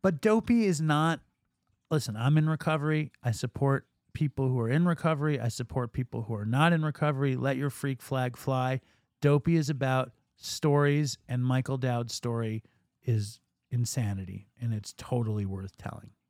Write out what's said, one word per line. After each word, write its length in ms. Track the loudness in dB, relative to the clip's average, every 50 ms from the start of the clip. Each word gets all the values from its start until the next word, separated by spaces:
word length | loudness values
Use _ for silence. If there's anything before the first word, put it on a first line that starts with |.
But 180 | 2 0 0 2
Dopey 460 | 2 4 4 4 4 4 2 4 4
is 160 | 2 2 2
not, 380 | 2 2 2 2 2 2 0 -2 _ _ _ _ _ _ _ _ _ _ _ _ _ _
listen, 240 | -2 -2 0 -2 -6
I'm 240 | 0 2 4 4 4
in 100 | 4 2
recovery. 640 | 0 0 0 0 0 0 0 0 0 0 -2 -4 _ _ -4
I 60 | -4
support 560 | -2 -2 -4 -8 _ 0 2 2 2 0 -2 _ _ _ _ _ _
people 360 | -2 -2 -2 0 -2 -2 0
who 100 | 0 0
are 100 | 0 0
in 160 | 2 2 2
recovery. 540 | 2 0 0 0 0 0 0 0 -2 -2 0
I 100 | -2 -4
support 440 | -4 -4 -8 -4 -4 -4 -4 -2 -4
people 300 | -6 -6 -4 -6 -8 -6
who 100 | -6 -6
are 120 | -4 -2
not 280 | 0 2 4 4 4 4
in 100 | 2 0
recovery. 520 | -2 -2 0 0 0 0 0 0 0 0
Let 220 | 0 0 0 0
your 120 | 0 -2 -4
freak 320 | -4 -4 -4 -4 -4 -4
flag 340 | -6 -4 -2 -2 -2 -2 -4
fly. 460 | -6 -4 -2 0 0 0 0 -2 -4 _ _ _ _ _ _ _ _
Dopey 360 | 2 4 4 4 4 4 2
is 120 | 2 2 0
about 420 | -2 -2 0 0 2 0 0 -2 _ _ _ _ _
stories, 840 | _ -12 -10 -6 0 2 4 4 6 4 4 4 2 0 -2 -4 _ _ -4
and 160 | -2 0 0
Michael 320 | 2 2 0 0 -2 -2
Dowd's 380 | -2 0 -2 0 -2 -4 -6 -8
story 480 | -6 -6 -4 -4 -2 -4 -4 -4 -6 _ _ _ _ _ _ _ _ _
is 360 | 0 0 0 0 -4 -8 _ _ _ _ _ _ _
insanity, 760 | -4 -2 -2 -2 -2 -2 -2 -2 -2 -4 -6 -8 -10 -14 -14 _ _ _
and 140 | -6 -4 -4
it's 220 | -4 -6 -10 -16
totally 480 | -16 -8 -4 -2 -2 -2 -2 -2 -4 -4
worth 320 | -4 -6 -8 -10 -12 _
telling. 320 | -14 -14 -14 -14 -14 -18 -20 _ _ _